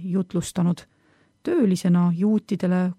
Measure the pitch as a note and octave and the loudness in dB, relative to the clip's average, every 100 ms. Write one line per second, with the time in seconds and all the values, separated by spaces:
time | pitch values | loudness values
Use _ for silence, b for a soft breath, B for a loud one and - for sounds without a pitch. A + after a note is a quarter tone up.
0 | F3+ F#3+ F3+ F3 - - F3 E3+ - _ | -2 -4 -2 -4 -4 0 0 -2 -6 _
1 | _ _ _ _ - F4 G#3+ F3+ F3+ F3 | _ _ _ _ -2 2 2 2 2 2
2 | F3 E3+ G#3 G#3+ - F#3+ F3+ F3+ F3+ | 2 2 0 0 -2 -4 0 0 -2